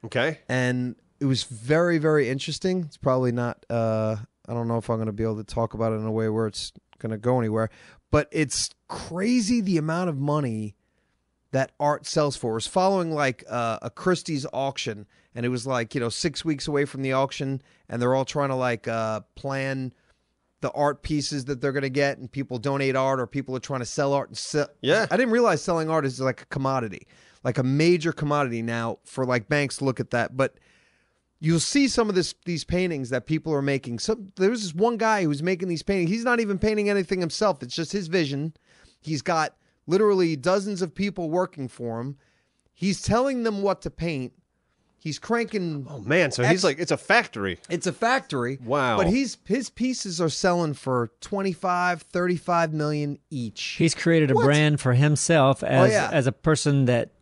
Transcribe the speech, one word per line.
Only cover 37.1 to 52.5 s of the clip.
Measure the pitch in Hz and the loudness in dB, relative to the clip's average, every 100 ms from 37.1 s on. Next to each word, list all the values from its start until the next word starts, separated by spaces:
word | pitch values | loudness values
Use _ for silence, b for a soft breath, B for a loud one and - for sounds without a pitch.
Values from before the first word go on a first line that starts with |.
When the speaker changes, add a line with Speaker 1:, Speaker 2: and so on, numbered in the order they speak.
| 190 | -2
Speaker 2:
himself. | 170 - 214 160 | -2 0 0 0
It's | 123 - | -6 -6
just | 165 | -4
his | 202 165 | -4 -2
vision. | 180 147 139 156 - b b b b | -2 0 -2 -6 -8 b b b b
He's | - 156 | -6 -4
got | - 165 156 _ _ _ - | 0 0 0 _ _ _ 0
literally | 180 214 190 170 151 | 4 4 4 2 2
dozens | 131 196 196 196 | 2 0 0 -4
of | 165 | -6
people | - 202 185 165 | -2 -4 -4 -2
working | 170 185 - 127 | -2 -2 -6 -12
for | - 120 113 | -8 -8 -6
him. | 127 139 _ _ _ _ _ | -8 -10 _ _ _ _ _
He's | _ 185 185 | _ -2 -2
telling | - 220 269 254 | 0 2 2 0
them | 226 208 | -2 0
what | 196 185 | -2 -2
to | - | -6
paint. | - 165 147 123 _ _ _ _ _ _ _ | -6 -4 -4 -6 _ _ _ _ _ _ _
He's | 160 143 | -10 -10
cranking | - 233 226 214 175 147 127 | -4 -2 -2 -4 -4 -6 -10
Speaker 1:
Oh, | 143 | -12
man. | 101 170 156 | 0 2 2
So | - | 2
Speaker 2:
X | 123 | 4
Speaker 1:
he's | 185 | 4
like, | 185 139 | 4 0
it's | 170 | -2
a | 143 | -4
factory. | - 214 214 117 98 87 - | 2 2 2 -4 -4 -4 -6
Speaker 2:
It's | 175 185 | -4 -4
a | |
factory. | - 226 262 - 139 120 135 | -2 0 0 -2 -4 -4 -6
Speaker 1:
Wow. | 117 143 131 107 | -2 0 2 2
Speaker 2:
But | 160 | 2
he's, | 240 269 - - | 2 0 -6 -4
his | 240 240 | -2 -2
pieces | - 254 247 196 165 | -4 -4 -4 -6 -2
are | 165 | -2
selling | - 190 175 165 | 2 2 2 0
for | 139 - 127 117 _ | -4 -2 -2 -2 _
twenty-five, | - 202 196 165 185 180 180 175 | -8 -4 -2 -2 -2 0 0 -2
thirty-five | - 180 180 180 - | -4 -2 0 -2 0